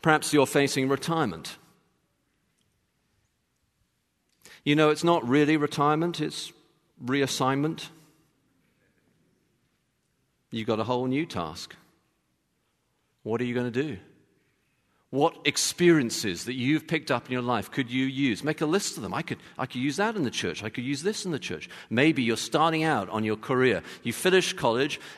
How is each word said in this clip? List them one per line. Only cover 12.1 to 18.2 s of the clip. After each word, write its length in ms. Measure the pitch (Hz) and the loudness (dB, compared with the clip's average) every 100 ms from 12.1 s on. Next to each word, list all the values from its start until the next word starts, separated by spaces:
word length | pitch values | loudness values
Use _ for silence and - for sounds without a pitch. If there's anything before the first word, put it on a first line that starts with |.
| _ _ _ _ _ _ _ _ _ _ _ | _ _ _ _ _ _ _ _ _ _ _
What 180 | 110 117 | -6 -2
are 20 | |
you 100 | 123 | -2
gonna 160 | 120 123 | -2 -2
do? 280 | 117 151 98 - _ _ _ _ _ _ _ _ _ _ | -2 -4 -6 -14 _ _ _ _ _ _ _ _ _ _
What 300 | 135 156 - 147 | 0 0 2 -2
experiences 1000 | - - - 175 165 120 - 107 85 | 0 -4 4 6 6 4 -2 -4 -4
that 100 | - | -6
you've 340 | 127 123 151 - | -4 0 0 -2
picked 220 | 160 127 | -6 -2
up 160 | 123 - | -4 -2
in 60 | |
your 80 | 127 | -4
life 300 | 120 117 - | -2 -2 -4
could 200 | - 123 | -4 -4
you 140 | 127 | -2
use? 380 | 135 135 | -2 0